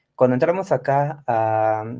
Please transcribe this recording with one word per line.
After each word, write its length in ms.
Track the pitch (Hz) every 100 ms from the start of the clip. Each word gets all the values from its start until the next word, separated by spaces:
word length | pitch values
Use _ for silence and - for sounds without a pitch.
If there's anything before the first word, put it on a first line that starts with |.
| _
Cuando 220 | - 127 127
entramos 360 | 160 185 185
acá, 520 | 135 - 139 143 151 -
a, 560 | 117 110 110 110 110 110